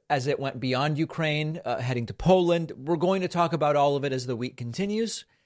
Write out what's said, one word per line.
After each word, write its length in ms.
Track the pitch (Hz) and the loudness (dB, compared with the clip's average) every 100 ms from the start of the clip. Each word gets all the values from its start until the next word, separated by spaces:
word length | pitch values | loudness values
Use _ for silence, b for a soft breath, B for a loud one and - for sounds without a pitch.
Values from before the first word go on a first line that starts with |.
| - | -2
as 200 | 147 131 | 0 0
it 100 | 135 | -2
went 220 | 135 123 | -2 -4
beyond 380 | 127 127 147 147 | -2 0 0 0
Ukraine, 640 | 156 - 156 151 151 160 | -2 -2 -2 0 -2 -4
uh, 140 | 117 120 | -4 -2
heading 280 | 120 120 117 | -2 -2 -4
to 80 | |
Poland. 560 | - - 185 175 170 160 - | 0 4 6 6 2 0 -6
We're 180 | 135 | -4
going 280 | 170 175 190 | 0 2 2
to 60 | 180 | 0
talk 240 | 175 170 | 0 0
about 220 | 160 151 | 2 2
all 220 | 147 143 143 | 4 4 2
of 80 | |
it 80 | 139 | 0
as 140 | 131 123 | -2 -2
the 100 | 117 | -4
week 200 | 123 - | -6 -8
continues. 680 | 120 117 202 214 226 - - _ | -8 -4 -4 -2 -4 -6 -12 _